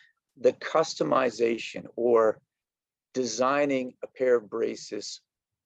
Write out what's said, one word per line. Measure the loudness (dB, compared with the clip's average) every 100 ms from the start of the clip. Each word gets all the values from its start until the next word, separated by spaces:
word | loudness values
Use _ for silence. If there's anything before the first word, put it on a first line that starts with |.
| _ _ _ _
the | 0
customization | 0 -2 0 0 -2 0 2 0 0 0 0 -6 -12 -12 -2
or | 4 6 4 0 _ _ _ _ _ _ _
designing | -6 -6 0 0 2 0 0 -4 -10
a | -18
pair | -2 2 2
of | 0
braces | -4 -4 -4 -10 -10 -10 -14 _ _ _ _